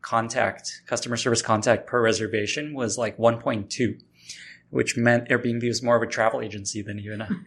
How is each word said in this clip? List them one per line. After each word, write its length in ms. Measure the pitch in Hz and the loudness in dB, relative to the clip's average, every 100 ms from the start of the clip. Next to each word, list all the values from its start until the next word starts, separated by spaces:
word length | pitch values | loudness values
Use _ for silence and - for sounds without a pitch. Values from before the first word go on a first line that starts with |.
contact, 800 | - 113 117 127 107 - - - - | -2 0 0 0 0 -2 -10 -14 -4
customer 300 | 120 120 117 | -4 -2 -2
service 240 | 131 117 | 2 2
contact 440 | - 110 107 107 - | 2 2 4 2 2
per 160 | 123 | 2
reservation 720 | 113 110 110 110 104 - 151 | 4 2 0 -2 -2 -4 -6
was, 240 | 143 117 117 | -4 -4 -2
like, 200 | 113 98 | -4 4
one 200 | 113 117 | 2 4
point 300 | - 113 101 | -2 -2 -4
two, 260 | - 117 104 - _ - - - - _ | 0 0 0 -12 _ -18 -18 -18 -20 _
which 260 | - - - | -2 0 2
meant 320 | 120 120 120 | 4 4 4
Airbnb 380 | 123 120 117 120 | 0 2 0 0
was 140 | 110 | -2
more 140 | 120 120 | 2 2
of 60 | |
a 40 | 113 | 2
travel 340 | - 113 127 | 2 2 2
agency 400 | 110 101 98 110 | -4 -6 -8 -8
than 160 | 104 104 | -8 -8
even 220 | 101 107 | -8 -8
a, 80 | 110 185 | -8 -8